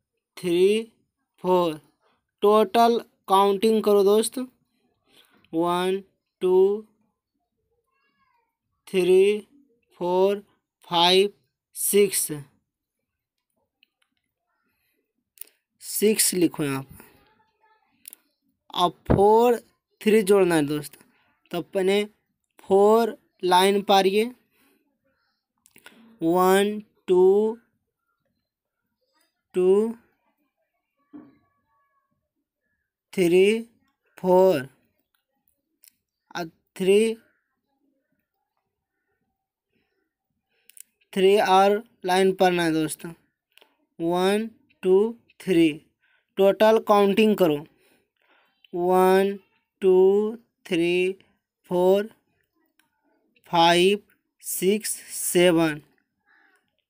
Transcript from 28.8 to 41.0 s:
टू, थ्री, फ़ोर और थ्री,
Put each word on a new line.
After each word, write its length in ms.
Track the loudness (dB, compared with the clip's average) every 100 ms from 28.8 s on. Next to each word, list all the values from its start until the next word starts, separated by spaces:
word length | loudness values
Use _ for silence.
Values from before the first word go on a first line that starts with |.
| _ _ _ _ _ _ _ -2
टू, 400 | 0 0 -2 -8 _ _ _ _ _ _ _ _ _ _ _ -20 -20 _ _ _ _ _ _ _ _ _ _ _ _ _ _ _ _ _ _
थ्री, 460 | -4 0 2 2 0 -8 _ _ _ _ -8
फ़ोर 500 | 0 2 2 0 -6 _ _ _ _ _ _ _ _ _ _ _ _ _ _ _ _ -14
और 120 | -14 _ _ -6
थ्री, 400 | 0 2 0 -6 _ _ _ _ _ _ _ _ _ _ _ _ _ _ _ _ _ _ _ _ _ _ _ _ _ _ _ _ _ _ _ _ _ _ _ -20 _ _